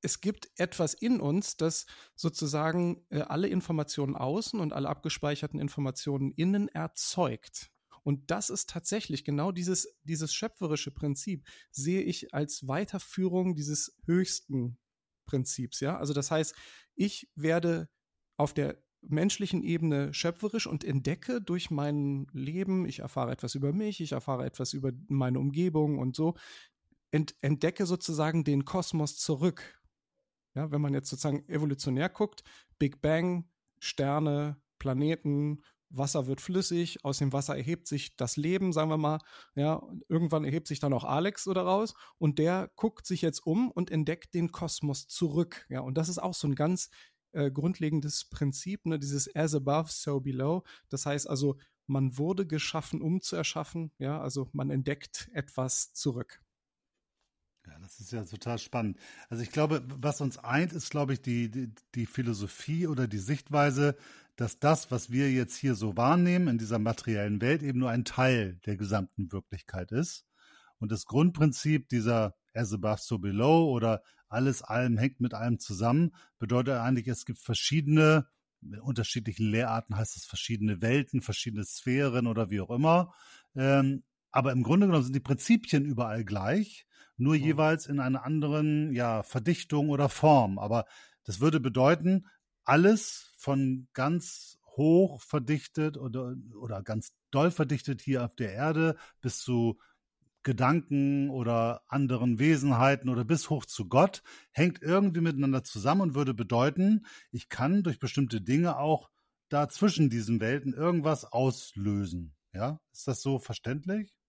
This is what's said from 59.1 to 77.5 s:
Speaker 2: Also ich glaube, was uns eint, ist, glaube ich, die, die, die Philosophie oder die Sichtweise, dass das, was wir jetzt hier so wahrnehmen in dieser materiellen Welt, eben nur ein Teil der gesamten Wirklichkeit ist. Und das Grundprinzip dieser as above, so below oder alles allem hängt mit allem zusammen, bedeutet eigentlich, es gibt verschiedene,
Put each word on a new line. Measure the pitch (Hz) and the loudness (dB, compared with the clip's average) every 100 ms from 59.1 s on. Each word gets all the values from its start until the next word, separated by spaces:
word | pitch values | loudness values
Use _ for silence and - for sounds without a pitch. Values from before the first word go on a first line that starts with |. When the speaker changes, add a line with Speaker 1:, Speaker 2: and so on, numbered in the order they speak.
| - - | -20 -12
Speaker 2:
Also | 117 | -8
ich | 117 | -6
glaube, | 151 151 151 123 | 0 0 0 -4
was | 139 147 143 | -6 -4 -2
uns | 139 - | -4 -6
eint, | 113 131 175 | -2 0 0
ist, | 165 - | -4 -6
glaube | 151 143 | -4 -2
ich, | 131 | -2
die, | - 120 117 | -2 -2 -2
die, | 117 123 110 _ | -4 -10 -12 _
die | - 113 | -6 -6
Philosophie | - 120 107 101 - - 160 170 | -4 -2 -2 -4 -8 -6 -2 -2
oder | 139 123 | 0 -2
die | 104 | -4
Sichtweise, | 95 143 - 147 143 131 143 139 - - _ - | -4 -4 0 4 4 4 2 2 -8 -20 _ -6
dass | 117 - | -6 0
das, | 143 156 - | 2 2 2
was | 123 - | -6 -2
wir | 120 139 | 0 2
jetzt | 127 120 - | 2 0 -2
hier | 139 113 | -2 0
so | 110 95 | 0 2
wahrnehmen | 120 170 175 180 175 | 4 6 6 4 2
in | 117 | 0
dieser | 110 113 | 0 0
materiellen | 107 113 - 107 104 104 | 0 -2 -2 -2 0 0
Welt, | 117 156 | 2 2
eben | 143 127 | 0 0
nur | 127 | 0
ein | 117 117 | 0 -2
Teil | - 131 123 101 90 - | 2 4 4 0 -4 -6
der | 101 | -4
gesamten | 101 104 92 - 92 | 0 0 -2 -6 -6
Wirklichkeit | 98 - 92 - 92 90 | -6 -8 -14 -10 -10 -4
ist. | 113 170 - _ _ _ - _ _ | -4 -4 -6 _ _ _ -20 _ _
Und | 107 | -6
das | 107 - | -6 -2
Grundprinzip | 120 170 170 151 127 147 151 - | 4 4 6 2 2 0 0 0
dieser | 123 110 117 107 - _ | 0 2 2 2 -4 _
as | - 110 | -6 -4
above, | 104 104 107 | -2 -2 -2
so | - 113 | -2 -4
below | 95 98 123 160 165 | -2 2 6 6 4
oder | 123 113 110 _ _ _ | 2 2 0 _ _ _
alles | 113 131 123 | 0 0 0
allem | - 113 123 113 | -2 -2 2 2
hängt | 131 131 | 0 0
mit | 123 107 | -4 -2
allem | 117 117 | -2 -2
zusammen, | - 95 117 135 170 - - _ | -4 -2 2 4 2 0 -20 _
bedeutet | 113 123 123 131 | 0 0 2 0
eigentlich, | 117 131 110 | 0 0 -2
es | 117 - | -6 -6
gibt | 117 | -10
verschiedene, | - | -4